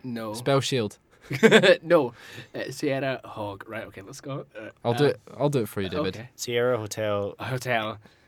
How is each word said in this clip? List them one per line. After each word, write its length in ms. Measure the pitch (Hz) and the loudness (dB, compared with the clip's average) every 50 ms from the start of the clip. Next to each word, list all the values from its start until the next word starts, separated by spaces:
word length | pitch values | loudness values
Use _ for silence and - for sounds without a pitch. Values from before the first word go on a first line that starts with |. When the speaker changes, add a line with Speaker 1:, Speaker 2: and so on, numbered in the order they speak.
| - | -12
Speaker 1:
No. 300 | 127 120 117 110 107 107 | -10 -8 -8 -8 -8 -8
Speaker 2:
Spell 260 | 117 120 143 139 135 | -6 0 2 2 2
Shield. 380 | 120 - 139 127 107 104 - - _ _ _ _ _ - | 2 2 0 0 0 -2 -4 -10 _ _ _ _ _ -10
Speaker 1:
<laughs> 520 | 135 135 - 220 202 214 - 196 175 - - | -4 6 6 8 8 10 8 8 6 4 4
No. 300 | 160 170 160 135 117 - - - - - - 131 - - | 2 4 4 4 2 -4 -10 -20 -20 -18 -18 -18 -14 -10
Uh, 100 | 120 - - | -10 -8 -8
Sierra 500 | 135 - - 143 135 135 139 135 131 - - | -8 -4 -4 -2 -2 -2 -2 -4 -6 -6 -8
Hog. 440 | - - 110 104 101 98 98 - 104 | -12 -10 -8 -8 -8 -8 -12 -14 -12
Right, 160 | 107 110 104 | -12 -12 -12
okay, 180 | 92 101 110 98 | -12 -14 -18 -16
let's 180 | 95 131 - | -16 -18 -16
go. 260 | - 143 135 147 - _ _ 107 | -12 -10 -10 -10 -12 _ _ -16
Uh, 120 | 107 104 - _ - | -16 -16 -16 _ -2
Speaker 2:
I'll 100 | 120 117 | 0 2
do 100 | 120 143 | 4 4
Speaker 1:
uh, 40 | 139 | 2
Speaker 2:
it. 120 | - - _ - - - | 2 0 _ -18 -6 -2
I'll 100 | 131 151 | 0 0
do 120 | 139 127 | 2 0
it 80 | 110 - | -2 -2
for 120 | - 107 | -4 -4
you, 80 | 98 92 | -4 -4
David. 280 | 92 90 98 92 92 | -2 -2 -2 -2 -4
Speaker 1:
okay. 120 | 107 113 127 _ | -6 -12 -16 _
Speaker 3:
Sierra 420 | - - - 120 120 120 127 127 | -12 -8 -4 0 0 2 2 0
Hotel. 580 | 113 107 104 - 113 110 104 101 101 101 98 82 - | 0 -2 -6 -6 -4 -2 -2 0 -2 -2 -4 -6 -8
Speaker 1:
A 60 | - | -8
hotel. 540 | 113 131 127 - 127 120 113 107 107 110 104 - - _ _ _ | -6 -6 -4 -2 0 0 0 0 -2 -6 -10 -14 -20 _ _ _